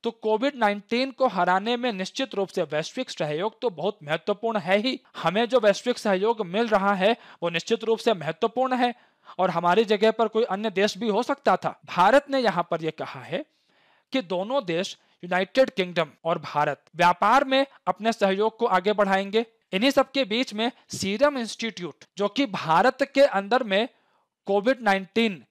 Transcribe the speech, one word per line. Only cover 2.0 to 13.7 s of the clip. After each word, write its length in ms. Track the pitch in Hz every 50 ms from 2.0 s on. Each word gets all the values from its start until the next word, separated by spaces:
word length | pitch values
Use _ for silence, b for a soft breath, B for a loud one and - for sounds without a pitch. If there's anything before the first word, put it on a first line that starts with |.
| 190 - _ - 269 214 -
रूप 140 | 202 196 175
से 140 | - 196
वैश्विक 480 | 170 147 151 151 160 - - 254 262 -
सहयोग 500 | - - 175 151 151 156 185 226 220 _
तो 100 | - 240
बहुत 280 | 180 147 156 202 208 _
महत्वपूर्ण 560 | 151 143 156 170 _ - 208 202 - 226 226 208
है 200 | 147 175 190 208
ही। 220 | 208 262 262 - b b b
हमें 320 | - - 165 175 214 240 220
जो 120 | 247 254
वैश्विक 380 | 214 208 196 - - 240 247 -
सहयोग 480 | - 220 196 185 190 226 240 214 214
मिल 220 | 170 175 214 240 226
रहा 260 | 214 196 190 202 202
है, 220 | 185 185 208 240 B B B B B
वो 80 | - 170
निश्चित 340 | 170 165 - - 226 - 226
रूप 140 | 220 226 214
से 160 | - 240 220
महत्वपूर्ण 600 | 175 151 156 165 _ - 220 - 247 254 262 254
है 200 | 240 254 240 233 B B B B B B B B B
और 120 | 180 185
हमारी 340 | 160 170 175 175 180 208 233
जगह 260 | 190 220 196 214 220
पर 180 | 220 220 233 214
कोई 160 | - 220 -
अन्य 260 | - 185 196 214 226
देश 280 | 180 185 196 214 - 185
भी 100 | 233 226
हो 140 | 196 208
सकता 340 | 247 - 277 - _ 226 190
था। 240 | 180 - 156 - _ _
भारत 420 | - - 180 175 202 247 285 285 -
ने 80 | 269 269
यहाँ 300 | 247 214 156 175 175 _
पर 120 | 175 160
यह 100 | 165 160 - -
कहा 220 | 139 - - 139
है 240 | 127 117 151 254 302 _ _ _ _ _